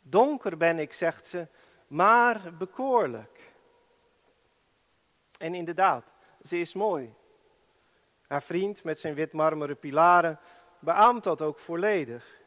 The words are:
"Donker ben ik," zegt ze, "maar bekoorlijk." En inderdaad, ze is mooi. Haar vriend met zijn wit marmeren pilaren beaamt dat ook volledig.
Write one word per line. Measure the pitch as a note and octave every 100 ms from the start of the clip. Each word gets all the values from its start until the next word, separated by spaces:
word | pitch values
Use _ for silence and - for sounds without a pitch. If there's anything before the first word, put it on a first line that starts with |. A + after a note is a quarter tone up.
"Donker | C#3 F3+ C4+ C#4+ G#3 D#3+
ben | E3 E3
ik," | D3+
zegt | - E3 - -
ze, | F3+ E3 _ _ _ _
"maar | D3 F#3+ A#3+ A#3+ A3 F3+ E3
bekoorlijk." | F#3 - C4+ A#3+ D#3 A2+ A2 - - _ _ _ _ _ _ _ _ _ _ _ _ _ _ _ _ _ _ -
En | E3
inderdaad, | F3+ E3+ E3+ F#3 B2+ - _ _ _ -
ze | F3
is | E3+
mooi. | F#3 G#3+ E3 A#2 G#2+ _ _ _ _ _ _ _ _ _ _ _
Haar | C#3+
vriend | - F3 G3 G3+
met | - D#3
zijn | D#3+
wit | D3 D#3
marmeren | D#3 D#3 D#3 D3 C#3+
pilaren | D3 C#3+ E3+ F3 E3+ D#3 - - _ _
beaamt | D3+ F3+ A3+ A#3+
dat | G3 D#3
ook | D#3 D3
volledig. | - E3+ G3+ G3+ B2 A#2+ - -